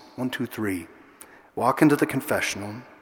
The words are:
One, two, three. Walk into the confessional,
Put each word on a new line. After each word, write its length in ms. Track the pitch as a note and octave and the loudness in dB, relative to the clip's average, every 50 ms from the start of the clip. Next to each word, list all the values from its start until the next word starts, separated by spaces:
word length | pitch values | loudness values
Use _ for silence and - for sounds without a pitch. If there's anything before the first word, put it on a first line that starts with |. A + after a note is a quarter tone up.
| - - - | -12 -14 -8
One, 120 | - B2+ B2+ | -6 -6 -6
two, 160 | - - B2 | -4 -6 -6
three. 420 | A#2 - - A2 G2+ F#2+ F2 E2 - - - - - - - - - - - - - _ | -6 -6 -4 -2 -2 -2 -4 -6 -12 -18 -20 -20 -20 -20 -20 -20 -20 -20 -20 -20 -12 _
Walk 260 | - A2 B2 C3 - | 0 0 0 4 6
into 140 | D#3+ D3+ D3 | 6 6 6
the 100 | C#3+ D#3 | 4 2
confessional, 760 | - - C3+ - - - A#2 - - - G2 G2+ G#2 G#2 B2 B2 - - - | 0 -2 -4 -2 -2 -2 -2 -2 -4 -6 -6 -8 -10 -12 -12 -14 -18 -20 -20